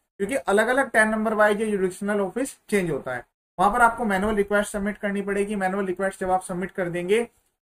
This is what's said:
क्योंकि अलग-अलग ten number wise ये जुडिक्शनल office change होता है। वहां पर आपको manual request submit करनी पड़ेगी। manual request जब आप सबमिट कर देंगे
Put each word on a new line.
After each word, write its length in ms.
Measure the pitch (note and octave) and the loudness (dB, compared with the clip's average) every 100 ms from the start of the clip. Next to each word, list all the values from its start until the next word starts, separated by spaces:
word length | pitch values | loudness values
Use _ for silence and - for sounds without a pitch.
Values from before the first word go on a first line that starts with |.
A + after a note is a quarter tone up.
| _ - | _ -6
क्योंकि 160 | G3 - | -4 -2
अलग-अलग 540 | - G3+ A3 C4 C4 | 0 2 2 2 2
ten 180 | A#3 G#3+ | 2 2
number 260 | A3 A3 | 0 0
wise 260 | G#3+ G#3 G#3 | 2 2 2
ये 60 | A3 | 0
जुडिक्शनल 540 | G3+ F#3 F3 G3+ G#3 | 0 -2 -4 -4 -2
office 360 | F#3+ A#3 C4+ - - | -2 -4 -6 -8 -2
change 220 | G3+ F3 | 0 0
होता 240 | C3+ C3 | -4 -6
है। 100 | B2 - _ _ - | -10 -12 _ _ 0
वहां 140 | G3 | 2
पर 80 | B3 | 6
आपको 240 | A#3 A3+ | 4 4
manual 320 | A3+ F#3 G#3 G#3 | 0 0 0 0
request 360 | G3+ G#3 G#3 | 2 0 0
submit 260 | G#3 G3+ G3 | -4 -4 -4
करनी 240 | G3+ G3 | -4 -4
पड़ेगी। 340 | G3 G3 G3+ G#3+ | -2 -2 -2 -2
manual 300 | F#3 G3+ F#3+ | -2 -2 -2
request 340 | F3+ F#3+ - | -2 -4 -2
जब 100 | F#3 | -2
आप 120 | F#3 | -2
सबमिट 280 | - F3+ F3+ | -2 -6 -6
कर 180 | - F3 | -4 -4
देंगे 400 | F3 F3 A3 A#3+ _ _ _ | -2 0 0 0 _ _ _